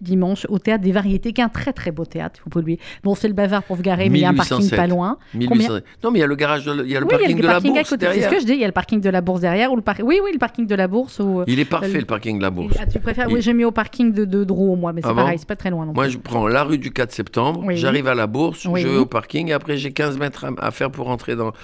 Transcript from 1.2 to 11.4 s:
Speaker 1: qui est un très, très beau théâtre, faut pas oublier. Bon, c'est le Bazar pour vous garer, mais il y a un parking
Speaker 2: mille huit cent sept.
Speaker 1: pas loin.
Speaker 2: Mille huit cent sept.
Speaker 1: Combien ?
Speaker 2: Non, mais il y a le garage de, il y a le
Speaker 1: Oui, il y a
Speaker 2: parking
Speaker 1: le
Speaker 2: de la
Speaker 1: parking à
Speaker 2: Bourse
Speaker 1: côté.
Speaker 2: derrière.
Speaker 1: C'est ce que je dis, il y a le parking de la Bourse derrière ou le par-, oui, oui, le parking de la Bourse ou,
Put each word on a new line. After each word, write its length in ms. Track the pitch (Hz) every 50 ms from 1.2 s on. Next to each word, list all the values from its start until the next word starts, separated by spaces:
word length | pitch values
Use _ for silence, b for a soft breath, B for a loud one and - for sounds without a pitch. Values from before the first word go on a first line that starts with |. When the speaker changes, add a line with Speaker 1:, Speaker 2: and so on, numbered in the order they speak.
| - 233
Speaker 1:
qui 80 | 220 -
est 40 | 240
un 40 | 226
très, 240 | - - - 285
très 180 | 254 - - 180
beau 140 | 156 147 165
théâtre, 340 | - - 165 160 170 - - -
faut 60 | 160
pas 100 | - 170
oublier. 180 | 160 160 165 - B B B B
Bon, 120 | B 196 202
c'est 140 | - - 214
le 40 |
Bazar 300 | 202 190 202 190 202 202
pour 140 | 196 - 185
vous 60 | 175
garer, 280 | 180 196 180 165 190 196
mais 80 | - 151
il 20 |
y 40 | 151
a 20 | -
un 60 | -
parking 240 | - - - 131 -
Speaker 2:
mille 60 | 202
huit 40 | 196
cent 80 | -
sept. 20 | 196
Speaker 1:
pas 80 | 175 175
loin. 280 | 180 175 175 196 254 - B B
Speaker 2:
Mille 160 | B 113 123 123
huit 120 | 240 226
cent 140 | 220 233 110
sept. 80 | 101 -
Speaker 1:
Combien ? 0 | B B B -
Speaker 2:
Non, 60 | 226
mais 80 | 240 190
il 20 |
y 40 | 151
a 20 |
le 100 | 143 143
garage 300 | 139 147 143 151 143 131
de, 180 | 147 147 143 127
il 60 | 131
y 40 | 139
a 40 | 131
le 60 | -
Speaker 1:
Oui, 60 | 359
il 20 | 494
y 0 |
a 40 | 494
Speaker 2:
parking 160 | 403 349 -
Speaker 1:
le 40 | -
Speaker 2:
de 40 | 156
la 60 | - -
Speaker 1:
parking 160 | - 185 277
à 40 | 269
Speaker 2:
Bourse 120 | 294 311 -
Speaker 1:
côté. 120 | 285 220 185
Speaker 2:
derrière. 180 | 175 190 208 233
Speaker 1:
C'est 40 | 202
ce 60 | -
que 60 | -
je 40 | 262
dis, 60 | 220
il 80 | 269 277
y 40 | 226
a 20 |
le 60 | 196 -
parking 260 | 190 175 - 220 214
de 80 | 190 196
la 120 | 185 185
Bourse 180 | 175 180 185 175
derrière 320 | 175 175 170 202 240 262
ou 40 | 262
le 40 | 233
par-, 140 | 202 208 196 - 214
oui, 160 | 247 339 403
oui, 100 | 392 403 339
le 40 | 254
parking 280 | 247 233 - - 233
de 80 | 202 208
la 120 | 190 190
Bourse 320 | 185 190 233 262 262 - -
ou, 240 | 202 196 190 180